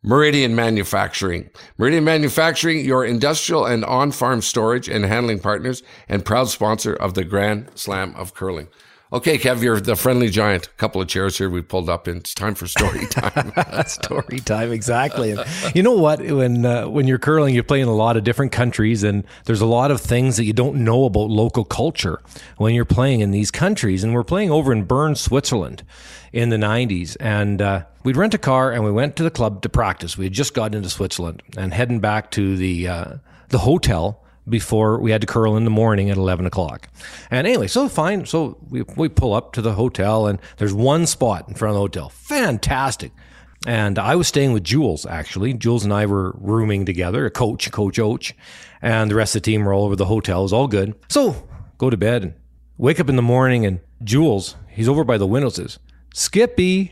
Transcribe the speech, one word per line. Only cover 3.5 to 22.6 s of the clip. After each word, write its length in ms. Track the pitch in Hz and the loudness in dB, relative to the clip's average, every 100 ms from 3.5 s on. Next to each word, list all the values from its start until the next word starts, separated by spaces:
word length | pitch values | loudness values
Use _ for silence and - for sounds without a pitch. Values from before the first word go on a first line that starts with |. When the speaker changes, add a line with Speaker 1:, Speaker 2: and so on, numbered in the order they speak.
| 165 117 | 0 2
Speaker 1:
and 180 | 117 110 | 0 0
on-farm 560 | 127 143 131 123 123 | 0 0 0 0 0
storage 460 | - 120 110 123 - | 0 0 0 0 -2
and 180 | 110 101 | -2 0
handling 340 | 110 120 107 | 0 0 -2
partners 440 | 104 104 123 127 - - - | -2 -2 -4 -8 -12 -20 -4
and 160 | 101 | -4
proud 260 | 90 110 127 | 0 0 0
sponsor 440 | - 107 110 110 | 0 0 0 -2
of 200 | - 98 | -4 -4
the 100 | 92 | -4
Grand 480 | 87 101 104 104 - - | -2 0 0 -2 -8 -12
Slam 380 | - 98 95 - | -6 -4 -6 -8
of 180 | 90 | -14
Curling. 340 | - 95 85 76 _ - _ _ | -8 -8 -8 -10 _ -20 _ _
Okay, 240 | 123 135 143 | -2 0 0
Kev, 240 | 131 123 | 0 2
you're 180 | 120 110 | 2 2
the 160 | 101 107 | 0 0
friendly 340 | 127 123 117 | 2 2 2
giant. 360 | 95 104 95 - | 2 2 0 -4
A 40 | |
couple 280 | _ - 95 | _ -4 -2
of 80 | 92 | -4
chairs 300 | 95 98 - | -2 -2 -2
here 120 | 95 | -2
we 120 | 87 | -2
pulled 280 | 85 95 85 | -4 -4 -2
up 180 | 85 - | -4 -4
in. 100 | 87 | -10
It's 160 | - | -10
time 200 | - 101 | -6 -6
for 140 | 101 90 | -4 -6
story 380 | - 101 - - | -2 0 -2 -4
time. 480 | - - - 139 - - | -4 -2 -2 -4 -4 -4
Speaker 2:
<laughs> 200 | - - | -2 -4
Story 540 | - - 139 - - | -6 -6 -6 -6 -8
time, 320 | - 110 117 | -4 -2 -2
exactly. 600 | 113 107 120 143 - 113 | -4 -2 0 0 -2 -4
And 140 | 104 - 180 - | -4 -6 -6 -2
you 100 | 175 | 2
know 100 | 208 | 4
what? 260 | 233 151 151 | 6 4 2
When, 460 | - 143 127 120 120 | 0 0 2 2 2
uh, 240 | 120 113 | 0 0
when 180 | 123 131 | 0 2
you're 120 | 127 | 2
curling, 340 | - 156 143 | 2 2 4
you're 100 | 123 | 2
playing 220 | - 139 127 | 2 2 2
a 100 | 110 | 2
lot 220 | 113 113 | 4 2
of 60 | |
different 280 | 104 120 135 | 2 0 0
countries, 520 | - 123 - 107 113 | 0 0 2 2 2
and 200 | 104 101 95 - - | 2 0 -4 -12 -4
there's 160 | 113 | 0
a 40 | 113 | 2
lot 260 | 117 139 | 2 2
of 100 | 131 | 0
things 360 | - 120 131 113 | 0 2 2 0
that 60 | |
you 100 | 110 | 0
don't 300 | 110 127 143 | 2 0 2
know 220 | 113 117 135 | 2 4 4
about 240 | 101 107 | 2 0
local 340 | 107 113 - | 2 2 0
culture 560 | 107 - 143 - 92 78 - - - | -4 -2 -4 -2 -4 -6 -12 -20 -20
when 160 | - | -2